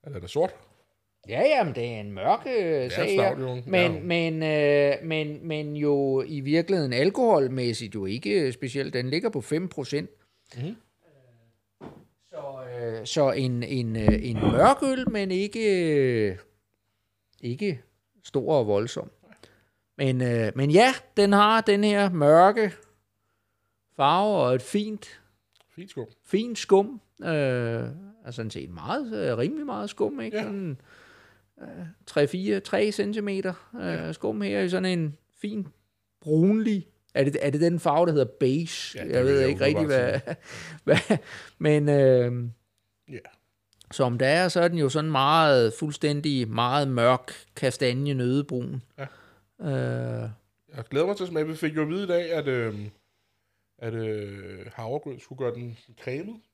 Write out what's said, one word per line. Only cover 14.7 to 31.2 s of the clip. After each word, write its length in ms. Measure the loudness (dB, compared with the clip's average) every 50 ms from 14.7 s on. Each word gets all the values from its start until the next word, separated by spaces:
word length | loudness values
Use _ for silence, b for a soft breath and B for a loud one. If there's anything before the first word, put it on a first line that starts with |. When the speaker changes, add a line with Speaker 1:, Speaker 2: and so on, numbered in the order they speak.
| 6 4 2
Speaker 2:
øl, 260 | -2 -2 -2 -4 -4
men 200 | -2 -2 -2 -2
ikke, 600 | -2 -2 -2 -2 -4 -2 0 2 2 2 2 2 2 4 4 2 2 2 2 0
øh, 80 | -2 -4 -12 _ _ _ _ _ _ _ _ _ _ _ _ _ _ _ _ _ _ _
ikke 400 | -8 -8 -6 -4 -4 -4 -4 -6 -10 _ _ _ _ _ _ _ _
stor 320 | -6 -4 -4 0 2 2 2
og 80 | 2 2
voldsom. 440 | 2 0 0 -2 -6 -10 -10 -12 _ _ _ _ -20 _ b b b b b b b b b _ _ -2
Men, 240 | -2 0 0 0
øh, 300 | 0 0 0 0 0 -2 0
men 160 | 0 0 4
ja, 220 | 6 6 6 6 4 0 -8 -6 _ 2
den 160 | 4 6 6
har 280 | 6 6 6 4 4
den 220 | 4 4 4 4 4
her 260 | 4 4 4 2 2
mørke 640 | 2 4 6 8 10 10 10 8 8 4 0 -2 -2 -8 -20 _ _ _ _ _ _ _ _ _ _ _ _ _ _ _ _ _ _ _ _ _ _
farve 400 | 0 2 2 4 4 2 2 2 2
og 180 | 2 2 2
et 60 | 0
fint 600 | -2 -2 -2 -2 -2 -2 -8 -12 -14 -18 -20 -20 _ _ _ _ _ _ _ _ _ _ _
Speaker 1:
Fint 140 | -20 -20 -16
skum. 160 | -12 -12 -12 -12 -14 _ _
Speaker 2:
fint 320 | _ -2 -2 -2 -2 -6 -8
skum. 440 | 0 4 4 4 4 2 -6 -14 _ _ _ _ -4
Øh, 600 | -2 0 0 2 0 0 0 -2 -2 -4 -4 -6 -6 -8 -12 -16 -20 -20 _ _
altså 100 | -16 -10
sådan 160 | -8 -8 -8
set 180 | -8 -10 -12 -12
meget, 440 | -14 -14 -8 -6 -6 -6 -6 -6 -6 -4 -2 -2
øh, 60 | -2 0
rimelig 280 | -2 -2 -4 -6 -8
meget 240 | -8 -8 -8 -8 -10
skum, 300 | -4 -4 -4 -4 -4 -6
ikke? 160 | -10 -8 -6 -6
Speaker 1:
Ja. 60 | -6
Speaker 2:
Sådan, 340 | -6 -6 -6 -6 -8 -8 -10 b b b b b b b b